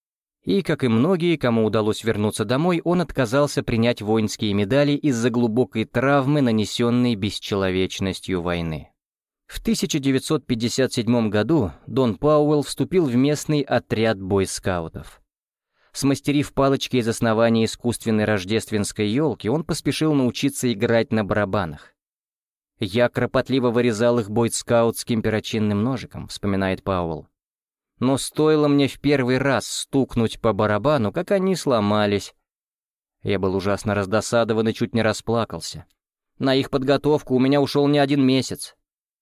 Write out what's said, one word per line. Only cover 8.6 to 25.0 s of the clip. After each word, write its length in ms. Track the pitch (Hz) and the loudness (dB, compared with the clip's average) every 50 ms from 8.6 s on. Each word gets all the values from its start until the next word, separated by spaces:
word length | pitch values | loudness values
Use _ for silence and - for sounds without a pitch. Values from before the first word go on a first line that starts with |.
| 85 82 78 69 - _ _ _ _ _ _ _ _ _ _ _ _ | -2 -4 -6 -8 -10 _ _ _ _ _ _ _ _ _ _ _ _
В 160 | - - - | -16 -14 -6
тысяча 380 | - 233 226 - - 160 - 151 | -2 -2 -2 -2 -2 -2 -2 -2
девятьсот 460 | 131 139 131 131 - - 156 147 - | 0 2 0 0 0 0 -2 -2 -2
пятьдесят 480 | - 127 110 120 113 - - 131 117 - | -4 -4 -2 -2 -4 0 0 -2 0 0
седьмом 360 | 123 107 110 123 120 110 107 | -2 0 2 2 2 2 0
году 400 | 98 107 104 120 170 151 107 80 - - - | 0 0 0 2 2 2 2 0 -4 -10 -14
Дон 300 | - 110 131 131 117 98 | -6 -2 0 0 0 0
Пауэлл 460 | - 143 147 151 147 147 147 151 147 | 0 2 2 4 4 4 2 2 0
вступил 440 | 135 - - - 143 - 170 185 165 | 0 -4 -4 -4 -4 0 2 0 2
в 80 | 131 120 | 2 2
местный 460 | 123 135 147 151 - - - 151 147 | 2 2 2 0 -2 -2 -2 -2 -2
отряд 600 | 139 - 127 120 - - 120 107 113 113 110 95 | 0 0 -2 -2 -2 -2 -2 0 2 0 0 -2
бойскаутов. 1040 | 95 92 101 98 95 - - - - 101 90 85 82 80 - - 69 - - _ _ _ _ _ _ _ _ _ _ _ _ _ _ _ | -2 0 0 0 0 0 -4 -6 -4 -4 -4 -2 -4 -8 -10 -14 -16 -16 -20 _ _ _ _ _ _ _ _ _ _ _ _ _ _ _
Смастерив 600 | - - 139 139 135 - - - 139 147 135 - | -10 -2 0 0 0 0 0 0 0 0 0 -2
палочки 460 | - 135 139 139 139 - - - - 123 | 0 2 2 2 2 0 -2 -2 -2 0
из 100 | 110 113 | 0 0
основания 560 | 110 - 123 113 107 110 117 117 117 113 113 | -2 0 0 0 2 4 4 4 4 2 2
искусственной 640 | 107 - - - 120 107 - - 117 110 107 104 | 0 -2 -4 -4 -4 -4 -2 -2 -2 0 0 2
рождественской 800 | 104 107 98 90 92 110 110 - - 110 104 101 - - - 107 104 | 2 0 -2 -2 -2 -2 -2 -2 -2 -2 -2 -2 -2 -2 -2 -2 0
ёлки, 400 | 107 139 160 143 101 - - 104 | 0 0 0 -2 -2 -4 -2 -2
он 160 | 131 165 170 | -2 -2 -2
поспешил 480 | - 165 - - 147 135 - 156 156 | -4 -6 -4 -2 -4 -2 0 0 2
научиться 580 | 147 139 127 120 - - - 139 135 - - 123 | 2 2 2 0 0 0 -2 -2 -2 0 -2 -2
играть 400 | 113 98 117 117 117 113 110 - | 0 0 0 2 2 2 2 0
на 140 | 113 110 104 | 0 -2 -2
барабанах. 680 | 92 104 107 104 98 98 107 90 80 73 - - - _ _ _ _ _ _ _ _ _ _ _ _ _ _ _ _ _ - | 0 0 -2 -2 0 -2 -4 -4 -4 -8 -12 -18 -20 _ _ _ _ _ _ _ _ _ _ _ _ _ _ _ _ _ -8
"Я 300 | 110 92 95 120 120 120 | -8 -4 0 0 0 2
кропотливо 640 | - 123 120 117 - 131 123 - 127 135 123 123 | 0 -2 -2 0 0 -2 -2 0 0 0 0 2
вырезал 480 | 113 123 120 123 107 101 120 120 120 120 | 0 2 0 0 0 2 2 2 2 2
их 100 | 110 104 | 0 -2
бойскаутским 920 | 107 120 117 110 - - - - 120 117 117 113 - - | 0 0 0 0 -2 -4 -2 0 2 2 2 2 0 -4